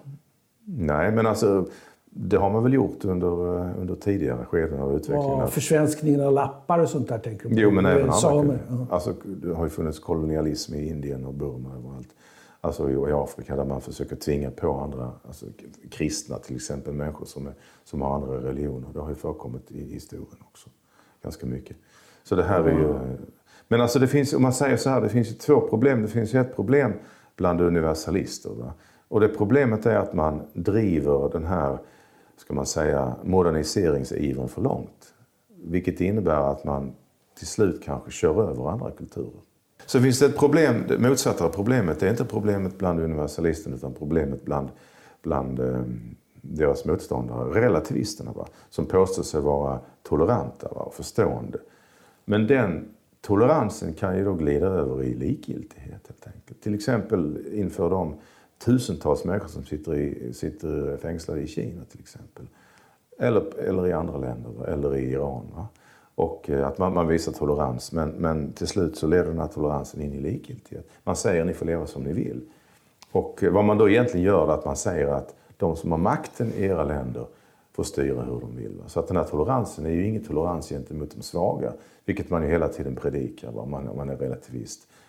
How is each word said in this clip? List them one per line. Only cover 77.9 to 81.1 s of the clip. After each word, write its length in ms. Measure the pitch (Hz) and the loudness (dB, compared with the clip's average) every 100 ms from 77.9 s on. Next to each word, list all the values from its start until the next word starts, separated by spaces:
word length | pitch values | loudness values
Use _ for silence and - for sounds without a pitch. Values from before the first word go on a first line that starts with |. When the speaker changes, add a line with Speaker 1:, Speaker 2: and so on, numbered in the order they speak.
| - 67 64 | -2 -2 -2
Speaker 1:
hur 180 | 60 60 | -4 -8
de 140 | 58 60 | -8 -12
vill, 160 | 55 50 | -12 -14
va? 60 | 50 | -6
Så 120 | 85 | -4
att 80 | - | -2
den 100 | 87 | -2
här 60 | |
toleransen 640 | 78 73 92 131 98 - 78 | 0 0 2 0 -2 -6 -2
är 40 | |
ju 180 | 85 101 | 0 0
ingen 160 | 110 | -2
tolerans 460 | - 76 85 85 - | -4 -2 -2 -4 -6
gentemot 460 | 69 - 76 76 | -10 -8 -8 -8